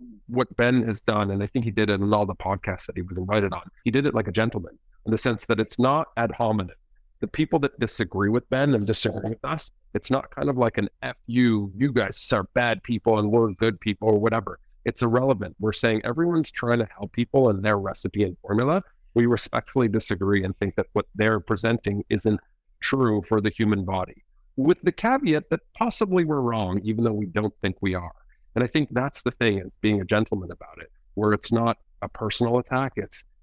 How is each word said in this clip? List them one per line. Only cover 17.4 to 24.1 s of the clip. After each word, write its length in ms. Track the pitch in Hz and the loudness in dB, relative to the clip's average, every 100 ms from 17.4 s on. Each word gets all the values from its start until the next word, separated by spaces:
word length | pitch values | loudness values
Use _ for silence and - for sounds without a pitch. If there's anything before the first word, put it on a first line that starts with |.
| 127 | 4
in 140 | 98 | 4
their 160 | 104 101 | 2 0
recipe 460 | 98 - 101 104 | -2 -6 -6 0
and 120 | 95 - | -2 -2
formula. 400 | - 104 131 185 - _ - | -2 2 2 0 -4 _ -4
We 100 | 120 120 | 2 2
respectfully 600 | 117 - 117 - 135 117 | 2 0 -6 -2 0 2
disagree 560 | 110 - 92 98 101 | 0 -2 -2 2 2
and 160 | 95 - | 0 -2
think 160 | 101 | -2
that 140 | - 92 | -2 -2
what 140 | 104 - | -2 -4
they're 260 | - 107 107 | 0 2 2
presenting 640 | - 107 117 117 98 101 - | 0 0 2 0 0 -4 -2
isn't 300 | 107 110 104 - _ _ _ | 0 2 0 -4 _ _ _
true 400 | - 135 123 107 | -2 2 2 2
for 180 | - 110 | 2 0
the 80 | 104 | 0
human 360 | - 110 101 | 0 2 2
body, 400 | 92 95 90 | 0 -4 -6